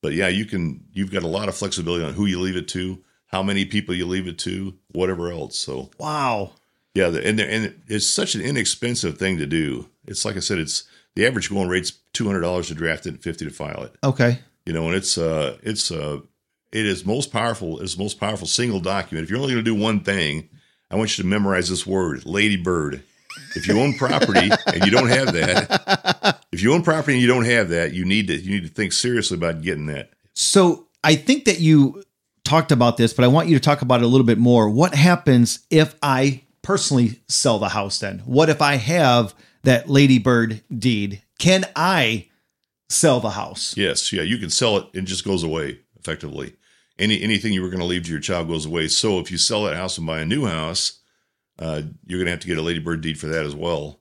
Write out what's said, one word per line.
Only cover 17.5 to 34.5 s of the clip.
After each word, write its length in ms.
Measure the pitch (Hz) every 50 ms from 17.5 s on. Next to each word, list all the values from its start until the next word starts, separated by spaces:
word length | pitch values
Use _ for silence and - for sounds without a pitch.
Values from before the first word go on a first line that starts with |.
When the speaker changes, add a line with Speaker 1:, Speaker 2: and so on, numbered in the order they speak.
| 113 - 95 82 80 -
Speaker 1:
it's 140 | 92 92 90
the 80 | 87 98
most 160 | 104 - _
powerful 300 | 104 104 110 98 90 80
single 320 | - - 120 120 107 95
document. 420 | 85 92 95 98 87 - - 80 80
If 60 | 82
you're 80 | 98 123
only 140 | 139 135 127
gonna 100 | 120 110
do 140 | 113 113
one 240 | 104 104 113 110 104
thing, 480 | - - 98 95 82 73 73 78 76 _ - - _ _ _ _ _ _
I 60 | -
want 200 | 98 110 104 -
you 60 | - 95
to 60 | 90
memorize 380 | 101 107 101 98 98 92 87 85
this 180 | 92 85 -
word, 400 | 95 95 95 92 85 69 64 62
Lady 300 | 69 85 101 104 107 101
Bird. 480 | 92 85 92 90 85 76 73 67 65 - _ _ _ _ _ - - - - -
If 140 | - - 92
you 100 | 101 107
own 140 | 131 143 139
property 560 | - 131 127 151 - - - 98 113 92 101 226 -
<laughs> 60 | -
and 180 | - - 85 95
you 60 | 101
don't 160 | 104 120 - 117
have 240 | 123 - - - 80
that, 1040 | 82 78 87 92 - - - 208 208 - - 196 - - 185 175 - - 208 - - _ _
if 120 | - 87 95
you 80 | 113 143
own 80 | 170 165
property 300 | 165 156 160 143 151 139
and 100 | 123 123
you 60 | 120
don't 160 | 127 127 117
have 240 | 117 120 117 104 85
that, 240 | 85 85 85 78 67
you 100 | 90 90
need 220 | 92 98 107 110
to, 100 | 90 82
you 140 | 73 87 95
need 140 | 98 101 87
to 40 | 80
think 240 | _ - 107 92 -
seriously 440 | - - 123 123 117 104 - 92
about 260 | 85 85 85 82 78 78
getting 240 | 90 85 73 76
that. 240 | 76 73 69 - _ _ _ _ _ _
Speaker 2:
So 560 | - - - - 196 185 175 165 - - _ _ _ -
I 100 | 156 160
think 300 | 147 - - 269 294 269
that 160 | 220 185 165
you 420 | 170 160 156 151 139 135 139 196 - _ _ _ _ _ _ _ _
talked 300 | - 143 160 156 - 151
about 240 | 120 120 120 117
this, 160 | - 117 113 -
but 120 | - 123
I 40 | 123
want 200 | 131 160 165 170
you 80 | 165
to 60 | 131 -
talk 160 | 147 147 143 -
about 180 | 123 131 120
it 40 | 120
a 40 | 117
little 180 | 123 135 127
bit 120 | 117 113 104
more. 300 | 120 123